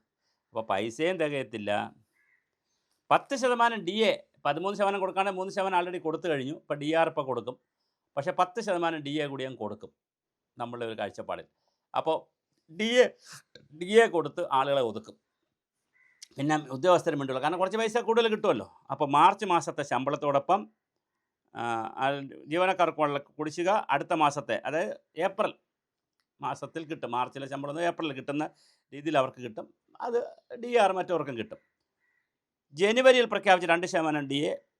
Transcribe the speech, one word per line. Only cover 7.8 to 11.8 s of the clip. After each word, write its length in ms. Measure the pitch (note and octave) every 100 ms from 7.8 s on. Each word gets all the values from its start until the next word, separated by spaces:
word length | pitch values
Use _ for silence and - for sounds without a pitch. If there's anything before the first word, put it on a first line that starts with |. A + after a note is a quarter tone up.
| _ _ _ -
പക്ഷേ 160 | C#3
പത്ത് 280 | F3 F3+ A#3
ശതമാനം 400 | G#3 F3 E3+ D#3+
ഡി 100 | C#3
എ 160 | D3+ C#3+
കൂടി 180 | C3+
അങ്ങ് 140 | C3 B2
കൊടുക്കും 340 | G#2+ G#2 F#2 _ _ _ _ _ _ -
നമ്മളുടെ 280 | A#2+ A#2+ A2+
ഒരു 120 | A2
കാഴ്ചപ്പാടിൽ. 460 | G#2 G2 G#2 F2 D#2+ _ _ _